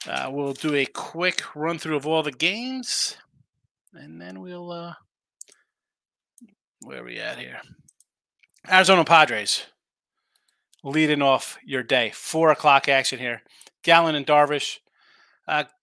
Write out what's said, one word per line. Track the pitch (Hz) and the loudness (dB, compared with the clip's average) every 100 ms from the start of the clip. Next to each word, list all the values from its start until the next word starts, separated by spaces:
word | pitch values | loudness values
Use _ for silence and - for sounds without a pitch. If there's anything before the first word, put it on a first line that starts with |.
| - | -8
Uh, | 131 135 | -6 -6
we'll | 143 139 | -6 -6
do | 135 156 | -4 -2
a | 143 135 | 0 -2
quick | - - 165 180 - - 151 | -6 -10 -4 -4 -4 -10 -6
run | 160 165 | -6 -6
through | 160 151 | -6 -4
of | 143 | 0
all | 160 | -2
the | 147 | -2
games, | 127 165 214 254 262 233 - - - _ _ _ _ _ _ _ | -2 -4 -4 -8 -10 -6 -6 -6 -8 _ _ _ _ _ _ _
and | - 147 165 | -20 -20 -20
then | 175 190 | -18 -16
we'll, | 185 175 175 | -16 -16 -14
uh, | 170 170 170 _ _ _ _ - _ _ _ _ _ _ _ _ _ 247 _ _ _ | -14 -14 -18 _ _ _ _ -20 _ _ _ _ _ _ _ _ _ -20 _ _ _
where | - 131 | -18 -16
are | |
we | - 117 | -14 -12
at | 110 - | -12 -12
here? | 123 - - - _ _ _ _ _ _ _ _ - | -14 -16 -20 -20 _ _ _ _ _ _ _ _ 2
Arizona | 185 180 185 | 4 6 4
Padres | 147 160 151 110 101 - - _ _ _ _ _ _ _ _ _ _ _ | 6 6 6 2 -4 -6 -8 _ _ _ _ _ _ _ _ _ _ _
leading | 139 151 151 147 | -4 0 2 4
off | 139 131 - - | 4 2 0 -12
your | - 131 | -8 -6
day. | 120 131 110 | 0 0 0
Four | - - 160 160 | -6 -6 2 4
o'clock | 147 151 139 143 | 4 6 4 4
action | 135 127 123 | 0 0 -6
here. | 127 117 _ _ - _ | -8 -10 _ _ -20 _
Gallen | - 170 165 | 4 6 6
and | 151 139 | 0 2
Darvish. | 147 143 147 - - _ _ _ _ _ _ - | 4 4 0 -6 -10 _ _ _ _ _ _ -4
Uh, | 151 139 _ | -4 -4 _